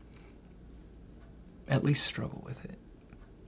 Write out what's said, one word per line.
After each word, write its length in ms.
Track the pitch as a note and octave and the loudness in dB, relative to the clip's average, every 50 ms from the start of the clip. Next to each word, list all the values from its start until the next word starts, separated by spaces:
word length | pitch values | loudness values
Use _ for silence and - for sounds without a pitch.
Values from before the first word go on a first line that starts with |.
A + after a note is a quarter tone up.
| - - - - - - - - - - - - - - - - - - - - - - - - - - - - - - - - - - | -16 -16 -16 -16 -16 -18 -18 -18 -18 -18 -18 -18 -16 -16 -16 -16 -16 -16 -16 -16 -16 -16 -16 -16 -16 -16 -16 -16 -16 -16 -16 -6 2 4
At 160 | C#3 - - | 6 6 8
least 220 | C#3+ D3 - - | 8 8 8 8
struggle 360 | - - - - - - - - | 6 4 2 0 -2 -4 -6 -8
with 180 | - B2+ - - | -8 -8 -8 -8
it. 140 | - - - - - - - - - - - - - - - - | -10 -10 -12 -14 -16 -18 -18 -18 -18 -16 -16 -16 -16 -18 -18 -18